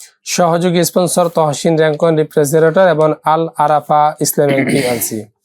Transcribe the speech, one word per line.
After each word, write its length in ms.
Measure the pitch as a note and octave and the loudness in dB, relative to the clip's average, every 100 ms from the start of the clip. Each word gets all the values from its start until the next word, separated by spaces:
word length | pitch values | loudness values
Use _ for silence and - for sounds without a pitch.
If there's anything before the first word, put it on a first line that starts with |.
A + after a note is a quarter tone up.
| - _ | -20 _
সহযোগী 600 | - - E3+ E3+ F3+ F3 | -8 -2 0 0 0 0
স্পন্সর 460 | E3 - F3 - F3 | 0 0 0 0 -2
তহসিন 480 | E3+ D#3 C#3 F3 D#3+ | 0 -2 -2 -2 0
র্যাঙ্কন 380 | D#3 D3 E3+ D#3 | 0 0 0 0
রেফ্রিজারেটর 720 | D#3 - C#3+ D#3 D#3+ E3+ F#3 | -2 -2 0 2 2 4 2
এবং 260 | D#3 D#3 D3+ | 2 0 0
আল 240 | D3+ D#3+ D#3+ - | 0 0 -2 -2
আরাফা 580 | D3+ D3+ - D3+ D3+ D3+ | 0 0 0 0 0 0
ইসলামিক 460 | D3 - C#3+ C#3 B2+ | -4 0 0 0 0
পিএলসি। 580 | C#3+ B2 A#2+ - A2 G#2+ _ | -2 -2 -4 -6 -8 -10 _